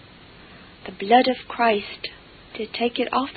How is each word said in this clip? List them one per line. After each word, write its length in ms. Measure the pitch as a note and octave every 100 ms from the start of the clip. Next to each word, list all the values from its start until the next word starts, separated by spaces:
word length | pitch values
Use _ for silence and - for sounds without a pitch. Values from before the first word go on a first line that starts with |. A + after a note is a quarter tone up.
| - - - - - - - - -
the 60 |
blood 340 | F#3 G3 B3 B3+
of 200 | B3 -
Christ 600 | - A#3 G#3 - - - - - - - -
did 160 | G#3+
take 240 | - A#3+ B3
it 160 | A#3
off 180 | B3 C#4